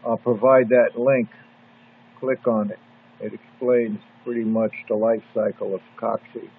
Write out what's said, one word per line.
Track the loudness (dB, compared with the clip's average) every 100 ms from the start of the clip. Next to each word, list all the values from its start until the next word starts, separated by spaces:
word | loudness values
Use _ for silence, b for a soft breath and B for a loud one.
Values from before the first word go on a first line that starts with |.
| -4
I'll | -4
provide | -2 0 4 4 4
that | 4 2 0
link. | 0 0 -2 -10 -20 _ _ _ _ _ _ -8
Click | -4 -2 0
on | 0 -2
it. | -8 _ _ _ _
It | -12
explains | -12 -20 _ 2 2 2 -4 -10 -16 -8
pretty | -4
much | -2 0 0 -4 -4
the | 0
life | 0 0 -4
cycle | -4 -4 -4 -6
of | -6 -10 -8
cocci | -6 -6 -8 -16 -16